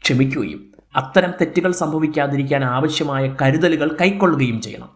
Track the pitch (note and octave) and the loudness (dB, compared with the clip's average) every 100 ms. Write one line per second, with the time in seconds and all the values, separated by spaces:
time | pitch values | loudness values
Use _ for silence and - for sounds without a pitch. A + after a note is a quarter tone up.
0 | - C3 C3+ C3+ G#2 - - _ _ C#3 | -2 2 0 -2 -6 -8 -18 _ _ -6
1 | - G3 F3+ - D#3+ F3+ F3+ F3 D#3 D#3 | 0 2 2 0 -2 0 0 0 -2 0
2 | D#3 D#3 C#3+ C#3 C3+ C#3 B2+ B2+ D#3 - | 0 0 0 0 0 0 0 0 0 -2
3 | D3 C3+ C3 C3+ C3+ D#3 E3+ D#3 D3+ D#3 | -2 -2 -2 0 0 2 2 2 0 2
4 | F#3 G3+ F#3+ D3 B2 A2 G#2 - - | 0 2 2 2 0 -2 -8 -12 -16